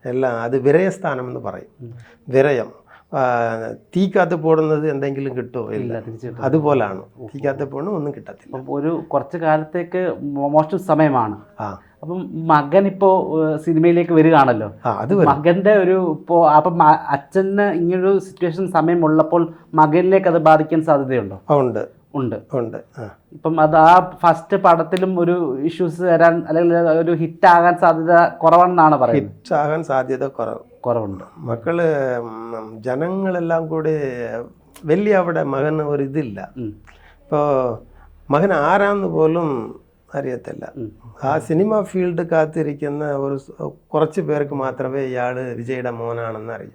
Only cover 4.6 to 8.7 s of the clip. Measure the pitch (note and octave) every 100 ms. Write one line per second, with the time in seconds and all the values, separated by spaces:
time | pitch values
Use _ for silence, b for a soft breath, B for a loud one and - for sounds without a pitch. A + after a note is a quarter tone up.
4.6 | D#3 D3+ D#3 C3+ C#3+ C#3 C#3 B2 A#2 B2
5.6 | A2 A2 A#2+ A2+ A2 A2 B2 A#2+ C3+ D#3
6.6 | D3 C3+ G#2 F#2+ - _ - C#3+ C#3 C3+
7.6 | C#3 C3+ E3+ F#3+ C#3+ C3 G2+ G2 - C3
8.6 | C3+